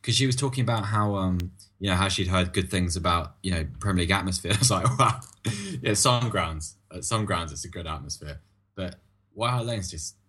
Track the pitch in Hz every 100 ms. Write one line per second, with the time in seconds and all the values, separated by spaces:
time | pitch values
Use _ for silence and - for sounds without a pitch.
0 | - 117 135 123 139 131 120 117 101 107
1 | 104 101 92 90 92 - - _ 98 90
2 | 98 92 90 92 90 - 90 95 90 85
3 | 85 85 78 - 95 85 78 - 101 92
4 | 87 98 95 92 - 104 123 98 120 -
5 | 117 - - - - 151 196 139 123 104
6 | 123 123 117 107 82 80 76 - _ 87
7 | - 110 107 87 82 73 - 90 80 78
8 | 73 - 73 73 _ _ _ - 92 -
9 | _ _ _ - 117 123 117 113 90 82
10 | - -